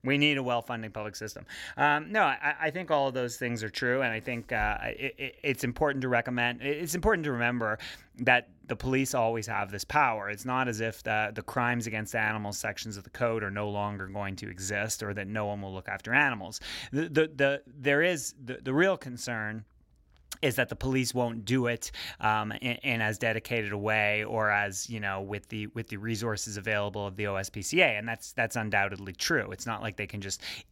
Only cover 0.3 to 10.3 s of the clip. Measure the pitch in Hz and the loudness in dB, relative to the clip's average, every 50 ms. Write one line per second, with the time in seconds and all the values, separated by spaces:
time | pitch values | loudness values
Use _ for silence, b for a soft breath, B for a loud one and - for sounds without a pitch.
0.3 | 147 135 131 123 120 120 113 - 123 113 110 107 95 110 107 107 101 - 110 104 | 4 4 2 2 0 0 0 -2 -6 -6 -6 -8 -8 -6 -6 -6 -6 -8 -10 -8
1.3 | - - 87 B B B B B B - 143 147 147 151 156 165 208 220 190 147 | -10 -12 -14 B B B B B B 2 4 4 4 4 0 0 2 4 4 4
2.3 | 131 - - 143 147 147 160 156 147 180 180 - 160 143 139 135 123 131 123 123 | 4 2 0 -2 0 2 0 -2 0 -2 0 2 4 4 4 2 2 0 -2 -2
3.3 | 110 - 131 120 120 110 110 107 - - 135 123 123 135 135 120 110 110 - - | -2 -2 -2 -2 -2 -2 -4 -4 -4 0 2 2 2 2 2 0 0 -2 -4 -4
4.3 | 123 117 113 - 123 110 107 104 104 - - 117 113 - 135 135 - - 139 127 | -6 -6 -4 -2 0 2 2 2 0 -2 -4 -6 -6 -4 -6 -6 -6 -6 -10 -10
5.3 | - - - 147 131 - - 123 120 - 156 147 139 135 127 127 123 117 117 127 | -10 -4 0 0 0 2 0 -2 2 2 2 2 2 0 0 4 4 2 2 2
6.3 | 123 120 120 120 123 120 123 139 147 147 175 156 156 180 151 214 220 175 156 147 | 0 2 2 0 0 -2 -2 -2 -2 -2 -2 -4 -4 2 4 4 4 4 2 0
7.3 | 131 120 120 120 123 120 113 107 110 B B B B B B B _ - 123 127 | 0 2 2 2 2 2 0 0 -2 B B B B B B B _ 0 4 6
8.3 | 127 123 - - - _ - - 123 - - 127 131 135 135 127 - 131 113 113 | 6 6 4 0 -20 _ -6 -6 -6 -2 0 2 2 2 2 2 2 2 4 4
9.3 | 117 113 104 113 110 101 101 95 101 98 - - - 151 143 127 113 107 98 101 | 2 0 -4 -2 -2 -2 -2 -4 -6 -8 -8 0 4 4 4 4 4 0 -2 -6